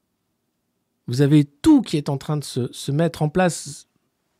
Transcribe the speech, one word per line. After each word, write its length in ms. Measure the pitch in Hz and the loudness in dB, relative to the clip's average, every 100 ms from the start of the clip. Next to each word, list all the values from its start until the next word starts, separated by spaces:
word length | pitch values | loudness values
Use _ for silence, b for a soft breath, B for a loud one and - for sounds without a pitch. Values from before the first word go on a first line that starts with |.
| _ _ _ _ _ _ _ _ _ _ - | _ _ _ _ _ _ _ _ _ _ -8
Vous 160 | 123 | 0
avez 240 | 143 151 143 | 4 4 2
tout 340 | _ 320 294 | _ 4 4
qui 160 | 208 156 | 4 -4
est 140 | 143 | -4
en 80 | 139 | -6
train 180 | - 151 | -4 -6
de 80 | |
se, 260 | - - 120 | -6 -6 -6
se 220 | - - | -8 -4
mettre 300 | 143 165 - | -2 -2 0
en 80 | 156 | -2
place 580 | 180 185 - - - - _ _ _ _ _ | 0 0 -2 -12 -18 -20 _ _ _ _ _